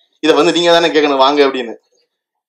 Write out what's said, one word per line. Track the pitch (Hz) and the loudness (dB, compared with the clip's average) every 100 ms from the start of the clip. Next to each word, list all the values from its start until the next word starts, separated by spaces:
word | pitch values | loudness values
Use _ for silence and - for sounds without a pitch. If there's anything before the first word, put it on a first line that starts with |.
| _ _ | _ _
"இதை | 156 143 | -2 0
வந்து | 165 | 0
நீங்க | 165 175 | 0 2
தானே | 170 170 | 2 2
கேட்கணும், | 147 147 135 | 0 0 0
வாங்க" | 131 147 | 0 2
அப்படின்னு. | 139 131 113 104 _ _ _ _ _ _ | 0 -2 -10 -14 _ _ _ _ _ _